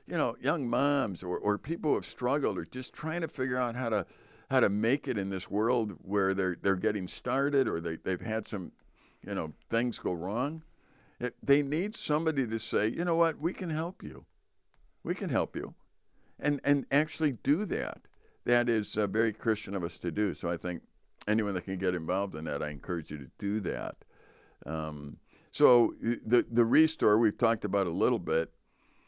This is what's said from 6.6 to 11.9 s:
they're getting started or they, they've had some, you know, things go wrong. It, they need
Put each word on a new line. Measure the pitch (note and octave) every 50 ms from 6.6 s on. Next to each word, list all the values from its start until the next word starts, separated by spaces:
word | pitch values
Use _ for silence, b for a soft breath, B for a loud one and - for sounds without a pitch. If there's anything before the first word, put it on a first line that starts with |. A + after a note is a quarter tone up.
they're | - G2 G2
getting | F#2 F2+ A2 G#2+ G2+ F#2 F2
started | - - - B2 B2+ C3+ C#3 D3 C#3+ C#3 C3 A2+
or | F2 E2
they, | E2 E2 E2 -
they've | - F#2+ F#2 -
had | F#2 G#2+ A2 A2 G#2 -
some, | - G2 F2+ - - _ _ - b b b b b b -
you | G2+ G2+
know, | F#2+ E2 D#2 D2+ - _ -
things | A2+ A2+ B2 B2 G#2+ -
go | - G2
wrong. | F2+ E2 E2 F#2 G#2 A#2 C3 D3 D#3+ D#3+ - b b b b b b b b b b b
It, | A#2 B2 - _ -
they | G2+ C#3 D3
need | C#3+ C3+ D3 D#3+ F#3+ G#3